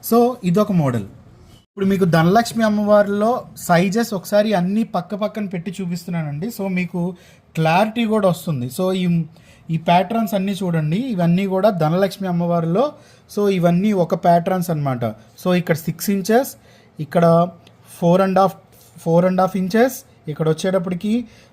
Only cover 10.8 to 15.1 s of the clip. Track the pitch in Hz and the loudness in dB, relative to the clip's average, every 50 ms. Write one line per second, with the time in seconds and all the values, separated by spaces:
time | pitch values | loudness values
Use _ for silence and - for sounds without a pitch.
10.8 | 156 151 160 196 254 277 233 175 175 165 170 180 196 196 185 190 185 214 220 175 | 0 0 -2 -2 -2 -4 -2 0 2 2 2 2 0 0 -2 2 2 2 2 2
11.8 | 160 151 165 180 196 196 185 - 196 185 180 170 175 175 170 170 165 165 165 196 | 0 0 2 2 0 0 -2 -6 -6 -4 -2 -2 -2 0 0 0 0 0 0 0
12.8 | 262 302 294 - - - - _ _ _ - - 208 202 202 185 170 175 175 175 | 0 0 -2 -8 -20 -20 -20 _ _ _ -6 -2 0 0 0 2 2 2 2 2
13.8 | 190 214 214 190 170 160 - 170 - 175 170 175 170 196 185 185 175 175 170 151 | 2 2 2 2 0 0 -2 0 2 4 4 4 2 0 -2 -2 -2 -2 -4 -2
14.8 | 143 139 131 120 120 113 | -2 -2 -2 -2 -4 -4